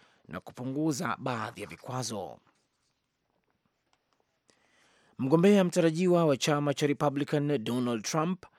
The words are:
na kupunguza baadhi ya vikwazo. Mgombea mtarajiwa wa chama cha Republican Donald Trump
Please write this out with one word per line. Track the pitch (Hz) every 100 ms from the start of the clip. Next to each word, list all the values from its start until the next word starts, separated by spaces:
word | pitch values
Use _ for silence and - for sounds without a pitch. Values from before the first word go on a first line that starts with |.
| _ _ -
na | 92
kupunguza | - - 127 139 160 135 139 95
baadhi | 131 117 107 -
ya | 101
vikwazo. | - - 127 117 104 82 58 _ _ _ _ _ _ _ _ _ _ _ _ _ _ _ _ _ _ _ _ _ _ _ _ _ _ _ -
Mgombea | 131 165 196 202
mtarajiwa | 180 180 165 160 180 175 160
wa | 131
chama | 165 147 147
cha | 139 147
Republican | 143 147 139 143 151 147 139
Donald | 117 123 123 117
Trump | - 160 170 180 -